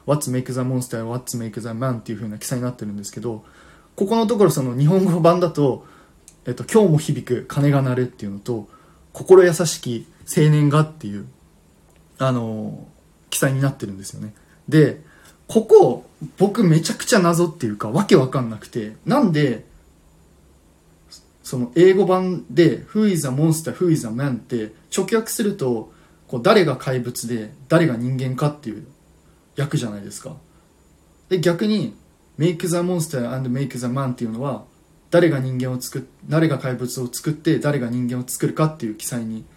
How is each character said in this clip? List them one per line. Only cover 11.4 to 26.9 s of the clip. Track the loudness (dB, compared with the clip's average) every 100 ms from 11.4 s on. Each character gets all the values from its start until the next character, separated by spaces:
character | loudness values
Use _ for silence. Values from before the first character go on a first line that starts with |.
| _ _ _ _ _ _ _ -6
あ | -2
の | -2 -4 -6 -8 -10 -16 _ _ _ -10
ー、 |
記 | -2
載 | 0
に | 2
な | -2
っ | -2
て | -8
る |
ん | -10
で |
す | -14
よ | -12
ね。 | -14 -16 _ _ 2
で、 | 4 4 2 -14 _ -20 _ -2
こ | 0
こ、 | 8 8 8 2 -10 -16 -10 0
僕 | 0 4
め | 4 4
ち | 2
ゃ |
く | -6
ち | 2 4
ゃ |
謎 | 4 4 0
っ | -2
て | -6
い |
う | -6
か、 | -2
わ | -2
け | 4
わ | 4 4
か | -2
ん | -6
な | -8
く | -12
て、 | -10 -10 -8 0
な | 2
ん | 2
で、 | 2 0 -2 -10 -20 _ _ _ _ _ _ _ _ _ _ _ _ _ -20 _ _
そ | -10 -6
の | -2
英 | 4 6
語 | 6 4
版 | 2 0 -4 -2
で、 | 2 4 2 -4
Who | 0 2
is | 0 -2
a |
monster, | 0 2 0 -4
who | -2 0
is | 0 -2
a |
man | -4 -4 -4
っ |
て | -6 -6 -6 -12 -8 -6
直 | 0
訳 | -2 -2
す | -4
る | -4 -2
と、 | -2 -4 -6 -18 _ _ _
こ | 0
う、 |
誰 | 4 4
が | 4 -2
怪 | -4